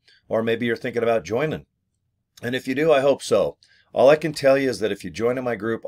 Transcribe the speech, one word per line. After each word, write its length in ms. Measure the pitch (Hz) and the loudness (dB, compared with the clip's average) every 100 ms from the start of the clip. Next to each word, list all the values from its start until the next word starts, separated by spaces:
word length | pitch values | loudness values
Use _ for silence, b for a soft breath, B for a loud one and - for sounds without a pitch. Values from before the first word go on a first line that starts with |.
| b b b | b b b
or 140 | 110 | -4
maybe 220 | 113 113 120 | -2 -2 -2
you're 120 | 113 | -4
thinking 260 | 127 117 | -4 -2
about 220 | 113 113 80 | 0 0 -2
joining. 400 | 113 156 98 - _ _ _ _ _ _ _ | -4 -4 -6 -12 _ _ _ _ _ _ _
And 140 | 120 127 | -6 -6
if 140 | 131 | -4
you 60 | 131 | -2
do, 180 | 160 | 2
I 80 | 143 | 4
hope 200 | 139 131 | 4 0
so. 360 | - 110 78 - b b b | 2 0 0 -4 b b b
All 180 | - 127 | 4 6
I 60 | 151 | 6
can 180 | 160 | 2
tell 240 | - 139 139 | 0 2 2
you 120 | 135 | 2
is 100 | 101 | -2
that 120 | 104 | -4
if 120 | 98 | -4
you 60 | 95 | -8
join 280 | 80 117 127 | -4 -2 -2
in 60 | |
my 120 | 127 113 | -4 -6
group, 280 | 107 113 | -4 -6